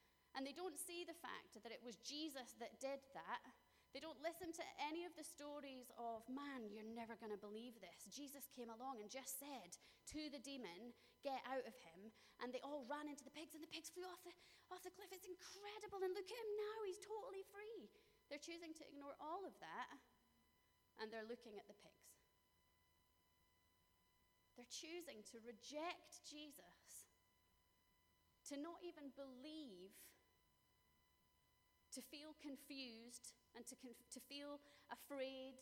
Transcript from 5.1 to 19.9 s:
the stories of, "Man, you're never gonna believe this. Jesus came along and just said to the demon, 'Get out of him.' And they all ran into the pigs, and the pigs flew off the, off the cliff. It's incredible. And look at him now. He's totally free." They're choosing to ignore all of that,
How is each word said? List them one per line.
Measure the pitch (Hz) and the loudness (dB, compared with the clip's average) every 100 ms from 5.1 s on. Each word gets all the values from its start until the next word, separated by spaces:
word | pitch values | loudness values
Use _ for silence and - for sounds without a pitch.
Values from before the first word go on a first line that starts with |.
| 320 | -2
the | |
stories | 302 - 294 294 277 262 233 226 | -6 -4 -2 -2 -2 -4 -6 -2
of, | 233 226 226 | 0 0 0
"Man, | 262 285 262 214 | 0 2 2 0
you're | 214 | 0
never | 214 226 226 226 | 0 0 0 0
gonna | 220 392 | 0 0
believe | 208 214 240 226 | 0 -2 -2 -4
this. | 180 - 208 | -8 -8 -6
Jesus | 240 285 277 - | -4 -2 -4 -6
came | - 233 | -2 -2
along | 226 262 254 | 0 0 0
and | 208 | 0
just | 269 254 - | 0 0 0
said | 285 262 175 - - - - | 0 -2 -2 -8 -12 -12 -2
to | 294 302 | 2 2
the | 277 | 2
demon, | 233 277 208 170 240 - - - | 0 0 0 -2 -4 -8 -14 0
'Get | 277 262 240 | 4 4 6
out | 262 233 | 4 4
of | - | -2
him.' | 160 170 214 - - - | -8 -8 -10 -10 -12 -2
And | 247 | 2
they | 247 | 2
all | 277 294 240 | 4 2 4
ran | 294 294 | 2 2
into | 277 | -2
the | 262 | -4
pigs, | 294 311 311 | -4 -4 -4
and | |
the | 320 | -4
pigs | 330 311 | -4 -4
flew | 359 359 | -2 -2
off | 349 | -2
the, | 359 - - - - | -8 -10 -14 -14 -6
off | 359 | -4
the | 359 | -4
cliff. | 359 392 | -6 -6
It's | 370 403 | -6 -4
incredible. | 370 - 392 415 427 415 403 | -4 -6 -4 -4 -2 0 8
And | 370 | 8
look | 381 381 | 8 4
at | 480 | 4
him | 440 415 | 6 8
now. | 415 453 415 | 6 6 4
He's | 403 | 4
totally | 403 440 392 392 | 2 0 2 0
free." | 381 403 427 453 208 - - - - | -2 -4 -2 -2 -4 -10 -20 -16 -4
They're | 285 | -2
choosing | 330 339 330 320 | 0 -2 -2 -4
to | - | -6
ignore | 285 285 269 | -4 -4 -2
all | 302 359 | 2 2
of | 370 202 | 2 -2
that, | 160 185 - | -2 0 0